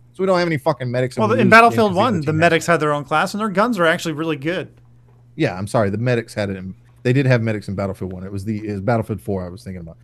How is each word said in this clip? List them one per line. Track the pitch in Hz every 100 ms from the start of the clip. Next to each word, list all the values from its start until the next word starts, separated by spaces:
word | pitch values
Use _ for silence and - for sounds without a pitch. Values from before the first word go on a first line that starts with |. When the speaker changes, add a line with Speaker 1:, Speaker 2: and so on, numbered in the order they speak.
| -
Speaker 1:
So | -
we | 190
don't | 180
have | 175
any | 151
fucking | 165 147 131
medics | 131 127 -
in |
Speaker 2:
Well, | 214
Speaker 1:
the | 254
Speaker 2:
in | 190
Speaker 1:
news |
Speaker 2:
Battlefield | 226 233 233 208
Speaker 1:
game |
'cause |
the | 180
Speaker 2:
one, | 247
Speaker 1:
other | 175
Speaker 2:
the | 147
Speaker 1:
team |
has | 156
Speaker 2:
medics | 170 165 170
Speaker 1:
them. |
Speaker 2:
had | 160
their | 151
own | 147
class, | 139 156 185
and | 202
their | 214
guns | 185 240 208
are | 165
actually | 170 170
really | 147 165
good. | 147 156 180 131 - - - _ _ _ -
Speaker 1:
Yeah, | 135 90
I'm | 104
sorry. | 120 101
The | 104
medics | 127 120 110
had | 107 101
it | 95
in, | 92 - - _
they | 123
did | 131 131
have | 123
medics | 113 104 98
in | 98
Battlefield | 98 92 92
one. | 90
It | 95
was | 101
the, | 101 107 107
it |
was | 101
Battlefield | 101 113 107 101
four | - 98 90
I |
was | 92
thinking | 95 92
about. | 82 -